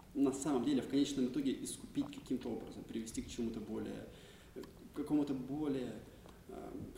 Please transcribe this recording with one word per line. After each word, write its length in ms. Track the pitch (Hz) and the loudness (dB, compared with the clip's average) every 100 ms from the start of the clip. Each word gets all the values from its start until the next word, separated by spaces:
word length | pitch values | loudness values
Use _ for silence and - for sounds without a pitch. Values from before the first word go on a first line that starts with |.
| - | -4
на 180 | - 139 | 4 4
самом 320 | - 160 131 | 4 2 4
деле 180 | 127 131 | 6 4
в 60 | - | 6
конечном 380 | 135 139 - 123 | 4 6 4 4
итоге 360 | 151 135 - | 4 2 2
искупить 440 | - - - 285 - | -2 -6 -4 -2 -2
каким-то 340 | - - 127 127 | -6 -2 -2 0
образом, 320 | - - - | -4 -4 -8
привести 380 | - 113 113 - | -4 -4 -2 -4
к 60 | 117 | -4
чему-то 320 | - 113 113 | -2 -2 -2
более, 460 | 107 110 107 - - - - - - | -2 -2 -2 -6 -8 -14 -16 -18 -12
к 420 | - - - - 151 | -12 -12 -14 -8 -4
какому-то 380 | 147 147 143 | 4 4 4
более, 580 | 127 123 147 147 131 120 107 - - - - - | 0 -2 0 0 0 -2 -6 -12 -16 -16 -16 -12
э, 220 | - - - - | -10 -8 -8 -8